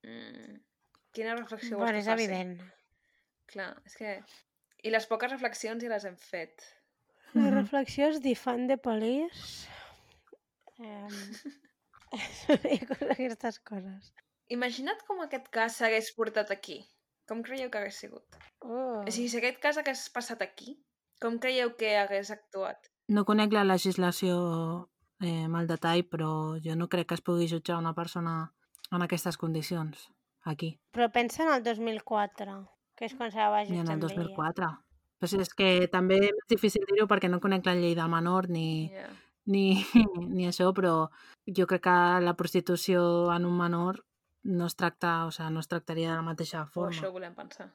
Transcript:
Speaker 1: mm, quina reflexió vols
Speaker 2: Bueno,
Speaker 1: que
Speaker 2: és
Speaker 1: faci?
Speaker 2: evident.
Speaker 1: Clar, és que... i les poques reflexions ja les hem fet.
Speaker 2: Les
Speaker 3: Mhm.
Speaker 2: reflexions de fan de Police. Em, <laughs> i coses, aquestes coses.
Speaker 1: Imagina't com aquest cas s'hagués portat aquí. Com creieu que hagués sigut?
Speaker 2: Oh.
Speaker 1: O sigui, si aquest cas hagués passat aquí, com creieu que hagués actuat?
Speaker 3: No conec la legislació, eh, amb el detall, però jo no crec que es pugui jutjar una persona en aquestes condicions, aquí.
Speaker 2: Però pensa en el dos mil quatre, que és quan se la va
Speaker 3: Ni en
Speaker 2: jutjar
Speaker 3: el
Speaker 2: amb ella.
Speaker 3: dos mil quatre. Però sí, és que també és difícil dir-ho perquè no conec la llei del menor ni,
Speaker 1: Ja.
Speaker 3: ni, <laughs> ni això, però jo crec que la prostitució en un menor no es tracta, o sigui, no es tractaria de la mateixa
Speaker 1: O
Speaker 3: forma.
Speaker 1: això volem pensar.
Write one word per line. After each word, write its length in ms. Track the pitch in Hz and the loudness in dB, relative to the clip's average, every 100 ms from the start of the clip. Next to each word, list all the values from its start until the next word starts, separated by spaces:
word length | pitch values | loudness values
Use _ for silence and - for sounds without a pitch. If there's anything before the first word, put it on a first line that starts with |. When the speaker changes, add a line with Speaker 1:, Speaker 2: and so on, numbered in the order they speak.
Speaker 1:
mm, 540 | 220 117 110 - - 208 _ _ _ _ _ | -18 -18 -18 -20 -20 -20 _ _ _ _ _
quina 220 | - 220 233 | -10 -8 -8
reflexió 400 | 226 220 240 208 | -10 -12 -8 -4
vols 80 | 233 | -2
Speaker 2:
Bueno, 60 | 214 | -2
Speaker 1:
que 20 | |
Speaker 2:
és 80 | 208 | 0
Speaker 1:
faci? 180 | 226 | 0
Speaker 2:
evident. 360 | 214 185 180 175 185 _ _ _ _ _ _ _ _ | 0 -4 -8 -12 -18 _ _ _ _ _ _ _ _
Speaker 1:
Clar, 240 | 196 190 - - | -12 -12 -12 -20
és 100 | - | -12
que... 280 | 214 196 - - _ _ _ _ | -10 -10 -12 -20 _ _ _ _
i 60 | 220 | -2
les 160 | 220 220 | -2 0
poques 240 | 220 247 | -2 -2
reflexions 500 | 262 247 - 220 233 | -4 -6 -6 -8 -6
ja 60 | 233 | -4
les 160 | 214 | -6
hem 120 | 190 180 | -6 -14
fet. 460 | - 180 160 _ - _ _ _ _ _ - | -12 -12 -12 _ -20 _ _ _ _ _ -2
Speaker 2:
Les 100 | 233 | 2
Speaker 3:
Mhm. 100 | 220 | 4
Speaker 2:
reflexions 680 | - 202 277 269 - 294 311 | 4 2 -2 -2 0 2 2
de 120 | 269 | 0
fan 320 | 240 - 240 254 | -2 -2 -2 0
de 100 | 269 | 0
Police. 920 | 254 220 220 262 339 - - - - - - - _ _ _ - _ _ - _ | 0 -2 0 0 -2 -6 -16 -16 -18 -20 -20 -20 _ _ _ -20 _ _ -20 _
Em, 300 | 226 208 202 202 196 220 285 285 _ _ _ - _ | -16 -14 -12 -14 -14 -14 -16 -18 _ _ _ -20 _
<laughs> 600 | 226 - - - 294 - | -10 -10 -10 2 4 4
i 60 | 294 - | -2 -2
coses, 240 | 269 285 | -6 -2
aquestes 480 | 277 254 226 240 214 | -2 -2 -4 -8 -8
coses. 520 | - 202 190 190 _ _ _ _ _ | -12 -12 -12 -16 _ _ _ _ _
Speaker 1:
Imagina't 540 | 240 247 233 277 440 - | -4 -4 -4 -4 -6 -6
com 140 | 381 | -8
aquest 280 | 302 262 254 | -6 -8 -6
cas 260 | 226 226 226 | -2 -2 0
s'hagués 360 | 233 220 220 - | 0 0 -2 -4
portat 340 | 220 214 208 | -2 -2 -2
aquí. 340 | 196 - 151 - _ _ _ _ | -4 -8 -16 -16 _ _ _ _
Com 140 | 226 | -10
creieu 260 | 233 262 254 | -8 -8 -6
que 80 | 226 | -6
hagués 200 | 196 202 | -6 -10
sigut? 240 | - - _ - - _ | -16 -18 _ -20 -20 _
Speaker 2:
Oh. 420 | 247 240 262 220 202 | -10 -6 -4 -4 -6
Speaker 1:
O 40 | |
sigui, 180 | 220 240 | -4 -2
si 80 | 233 | 0
aquest 220 | 240 247 | -2 0
cas 160 | 285 302 | 0 0
hagués 300 | 294 269 - | -2 -4 -6
passat 300 | 247 240 226 | -6 -6 -6
aquí, 360 | 190 - 233 285 _ _ _ _ | -8 -8 -18 -18 _ _ _ _
com 180 | 233 233 | -4 -2
creieu 360 | 254 254 240 233 | 0 2 0 0
que 200 | 220 208 | 2 2
hagués 320 | 202 196 202 | 2 -2 -4
actuat? 580 | 208 _ 196 190 - _ _ - | -12 _ -8 -8 -8 _ _ 0
Speaker 3:
No 160 | 208 | 2
conec 280 | 202 214 214 | 4 4 4
la 120 | 214 | 4
legislació, 1200 | 196 185 190 185 180 170 185 175 175 165 165 175 175 _ _ _ | 6 4 2 2 2 2 0 2 0 0 -2 -6 -10 _ _ _
eh, 240 | 175 165 | -4 -2
amb 120 | 160 170 | -2 -2
el 100 | 170 | 0
detall, 380 | 165 165 170 175 | 0 2 2 0
però 220 | 165 156 156 156 160 | -2 -2 -2 -2 -4
jo 120 | 160 160 | -4 -2
no 120 | 170 | 0
crec 200 | 175 165 | -2 0
que 60 | |
es 60 | 170 | -2
pugui 280 | - 175 170 | 0 2 2
jutjar 280 | 165 - 170 | 0 -2 -2
una 140 | 165 | -2
persona 580 | 165 170 180 165 165 160 _ _ _ - | -4 -6 -4 -2 -4 -6 _ _ _ -6
en 120 | 180 | -2
aquestes 340 | 175 175 180 160 | 0 -2 -2 -4
condicions, 720 | 165 156 151 175 156 147 - _ _ _ | -4 -4 -2 -4 -4 -8 -20 _ _ _
aquí. 340 | - 151 165 160 _ | -8 -6 -6 -8 _
Speaker 2:
Però 180 | 226 233 | 0 2
pensa 300 | 240 240 - | 2 0 0
en 80 | 320 | 2
el 100 | 277 | 2
dos 160 | 233 220 | 0 -2
mil 240 | 226 220 | -4 -6
quatre, 520 | - 214 208 - 202 196 196 _ _ - | -4 -2 -2 -4 -12 -12 -16 _ _ -12
que 80 | |
és 100 | 226 | -10
quan 160 | 262 233 | -8 -8
se 60 | 214 | 0
la 120 | 214 | 2
va 120 | 208 | 2
Speaker 3:
Ni 40 | 208 175 | 0 -2
en 60 | |
Speaker 2:
jutjar 20 | |
Speaker 3:
el 60 | 165 | -2
Speaker 2:
amb 120 | 156 | -2
ella. 40 | 160 | -2
Speaker 3:
dos 80 | 175 | -4
mil 180 | 165 | -6
quatre. 320 | 190 156 170 175 147 _ _ _ _ | -2 -2 -2 -4 -6 _ _ _ _
Però 100 | 170 | 0
sí, 80 | 196 | 0
és 120 | 180 | 0
que 360 | - 190 180 180 | 2 4 6 4
també 280 | 185 185 190 202 | 4 6 6 6
és 160 | 208 - | 2 0
difícil 360 | 220 214 202 196 | 2 4 2 2
dir-ho 180 | 202 214 | 2 4
perquè 200 | 202 185 | 4 4
no 120 | 180 | 2
conec 260 | 196 190 185 | 2 2 2
la 80 | |
llei 200 | 180 175 | 2 4
del 140 | 170 165 | 2 2
menor 400 | 165 170 185 185 | 2 2 2 0
ni, 400 | 170 160 160 160 | -2 0 -2 -4
Speaker 1:
Ja. 140 | 190 - 196 _ _ - | -8 -16 -18 _ _ 0
Speaker 3:
ni, 380 | 196 196 190 | 4 6 4
<laughs> 480 | 196 240 214 180 175 | 8 8 8 2 -4
ni 140 | 185 180 | -2 -2
això, 260 | 175 180 | 2 2
però 380 | 190 185 160 160 - - - - | 4 4 4 2 -4 -20 -18 -4
jo 200 | 180 180 | 2 4
crec 160 | 185 | 4
que 380 | 190 180 175 180 | 6 6 6 4
la 100 | 175 175 | 2 0
prostitució 960 | 175 185 175 175 - 180 175 170 175 | 0 0 2 -2 2 4 4 4 2
en 100 | 175 | 2
un 120 | 175 175 | 2 2
menor 460 | 175 175 175 185 _ _ _ _ | 2 0 0 -4 _ _ _ _
no 220 | - 180 170 | -2 0 0
es 100 | - | 0
tracta, 500 | 175 - 175 165 165 | -2 0 0 0 -2
o 60 | |
sigui, 180 | - 160 | -4 -4
no 80 | 160 | -4
es 80 | 156 | -2
tractaria 420 | 170 - 165 165 | -6 -4 -2 0
de 60 | 165 | -2
la 60 | |
mateixa 400 | 165 160 165 165 | -4 -4 -6 -6
Speaker 1:
O 40 | 151 | -6
Speaker 3:
forma. 260 | 175 175 | -4 -4
Speaker 1:
això 160 | 165 185 | -4 -6
volem 220 | 185 175 | -8 -12
pensar. 380 | 175 - - 185 | -14 -18 -16 -20